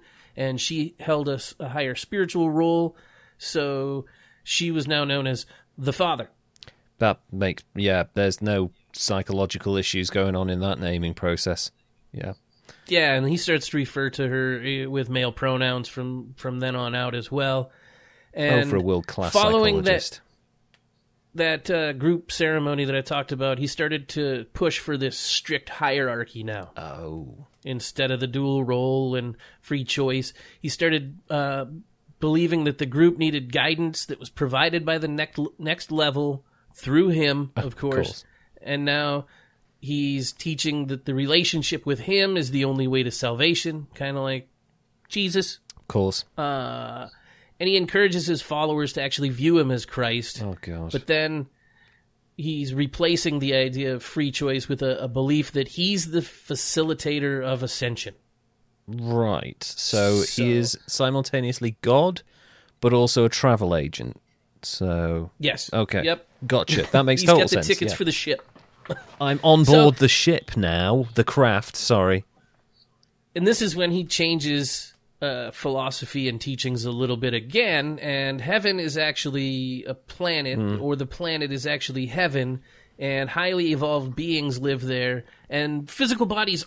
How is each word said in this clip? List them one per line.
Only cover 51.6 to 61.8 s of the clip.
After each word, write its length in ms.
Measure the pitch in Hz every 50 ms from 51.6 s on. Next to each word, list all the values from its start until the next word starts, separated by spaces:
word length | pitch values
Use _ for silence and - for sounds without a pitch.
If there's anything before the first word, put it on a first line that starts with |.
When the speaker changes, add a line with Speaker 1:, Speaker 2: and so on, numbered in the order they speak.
| _ _ _ _ _ _ _ _ _ _ _ _ _ _ _
Speaker 1:
he's 360 | - 143 160 156 147 143 131 131
replacing 640 | 139 147 135 - - 170 170 175 165 - 170 147 143
the 140 | 135 139 135
idea 400 | 131 131 131 127 135 139 131 127
of 80 | 120 -
free 280 | - - 160 147 139
choice 360 | 131 - 147 139 135 135 -
with 140 | - 139 -
a, 160 | 135 131 131 - -
a 40 |
belief 440 | 123 117 135 135 139 147 151 143 - -
that 160 | 139 139 139
he's 420 | - 175 180 196 202 185 160 165
the 80 | 156 170
facilitator 1200 | 170 - - - - - - - - - - 160 160 160 160 156 - 151 147 147 139 143 139 135 131
of 200 | 131 131 123 131
ascension. 520 | 120 - - 131 120 117 - - 101 - _ _ _ _ _ _ _ _ _ _ _ _ _ _
Speaker 2:
Right. 760 | - 117 120 117 117 117 117 113 107 95 64 - - - - -
So 580 | - - - - - - 107 101 101 104 101
Speaker 1:
So 220 | 98 - - - 120
Speaker 2:
he 80 | 120 120
is 240 | 120 120 117 - - -
simultaneously 920 | - - - 135 131 135 135 131 - - 135 123 120 120 - 120 117 110 -